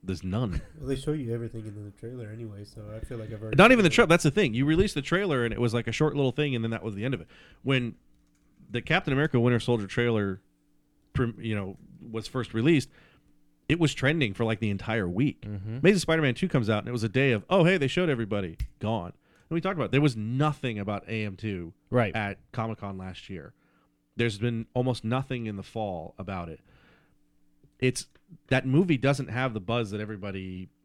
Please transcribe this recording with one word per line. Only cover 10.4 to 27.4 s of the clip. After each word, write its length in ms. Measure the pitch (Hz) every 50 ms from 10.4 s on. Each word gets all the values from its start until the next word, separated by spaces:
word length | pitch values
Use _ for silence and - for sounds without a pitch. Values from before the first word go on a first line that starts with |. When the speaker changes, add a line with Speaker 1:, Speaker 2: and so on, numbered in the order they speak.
| _ _ _ _ _ _ _ _ _ _ _ _ _ _ _
Speaker 1:
prim-, 220 | - 127 117 107 -
you 160 | - 113 110
know, 240 | 104 98 95 98 - - - - - - 117
was 160 | 110 113 110 -
first 240 | - 131 117 - -
released, 380 | 113 113 151 170 143 - - - - - - _ _ _ _ _ _ _ _ _ _ _
it 120 | _ 151 175
was 160 | 170 143 -
trending 400 | - - 131 156 170 143 107 95
for, 100 | - 120
like, 140 | 110 110 104
the 80 | 117 107
entire 400 | 101 92 - 110 110 113 98 87
week. 320 | 87 95 139 143 - _ -
Speaker 3:
Mm-hmm. 360 | 104 104 101 95 107 110 127
Speaker 1:
Amazing 220 | 147 180 214 190
Spider-Man 340 | - 156 160 160 156 135 117
two 140 | - - 180
comes 200 | - 139 117 98
out, 120 | 113 104
and 80 | 101 -
it 40 | 123
was 120 | 120 107
a 40 | 113
day 240 | 92 127 139 139 120
of, 100 | 104 - _
"Oh, 160 | 180 196 165
hey, 140 | 170 190 180
they 100 | 143 131
showed 220 | - 180 185 165
everybody." 480 | 139 117 117 98 107 101 95 85 80 - - - - _
Gone. 340 | - 107 113 110 87 87 - _ _ _ _ _ _ _
And 60 | 160
we 80 | 170 -
talked 140 | 185 196
about 100 | 165 127
it. 60 | 95 -
There 80 | 139 147
was 140 | 151 117 110
nothing 600 | 107 110 120 131 147 156 147 - - 127 113 104
about 260 | 101 101 104 98 - -
A 160 | 110 110 107
M 120 | 104 95
two 360 | 92 - 110 101 90 85 82 - _ _ _
Speaker 3:
Right. 260 | - 123 117 101 85
Speaker 1:
at 260 | 113 104 101 101 - - _ -
Comic-Con 460 | - 113 113 110 - - 101 98 95
last 320 | 92 92 87 - - -
year. 240 | 98 87 71 - - _ _ _ _ _ _ _ _ _ _ _ _
There's 200 | - 117 117 104
been 300 | 98 110 120 117 113 113 _ _
almost 280 | 123 127 127 123 - -
nothing 440 | 110 120 131 135 - 131 123 117
in 100 | 110 104
the 60 | 98 -
fall 520 | - - 117 107 101 92 82 80 - - -
about 320 | 98 87 98 92 85 82
it. 100 | 80 - _ _ _ - _ _ _ _ _ _ _ _ _ _ _ _